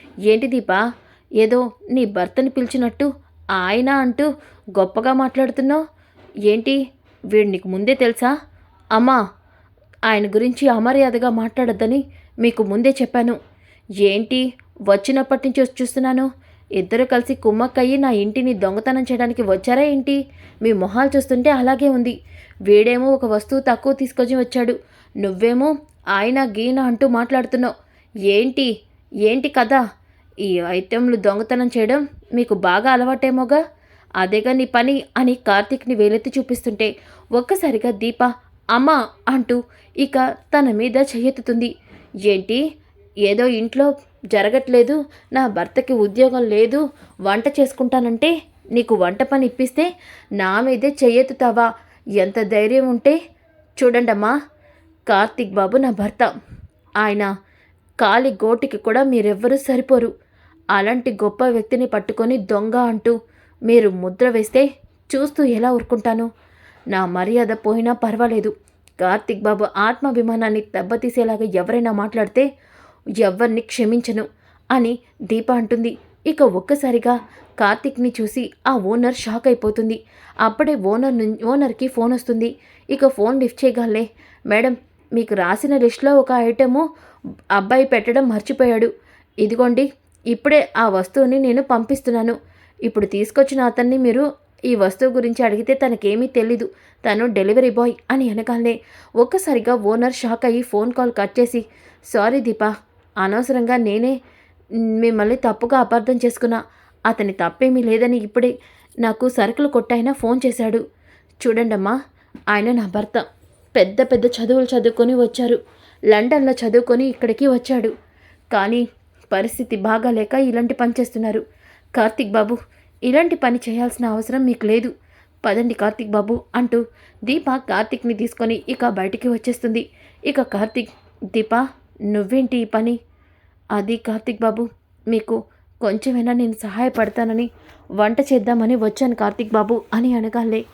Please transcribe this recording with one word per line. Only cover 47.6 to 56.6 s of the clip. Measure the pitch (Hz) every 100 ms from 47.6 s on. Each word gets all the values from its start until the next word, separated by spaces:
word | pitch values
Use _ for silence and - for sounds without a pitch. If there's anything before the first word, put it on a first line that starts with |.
| 269 - 247 262 240 226 311 330 - _ -
నీకు | 233 240 214
వంట | 180 202
పని | 269 277 254
ఇప్పిస్తే | - 254 285 339 349 - - -
నా | 202 190 202
మీదే | 262 247 269 285
చెయ్యెత్తుతావా? | 247 240 262 254 254 220 233 226 - _ -
ఎంత | 202 185 214
ధైర్యం | 208 214 214 262 262
ఉంటే | 233 269 320 - _ _ _ _ -
చూడండమ్మా, | 247 240 240 208 208 285 - _ _ _ _ _ -
కార్తీక్ | 190 214 - 214
బాబు | 190 190 254
నా | 269
భర్త, | 208 208 - 233 226 - -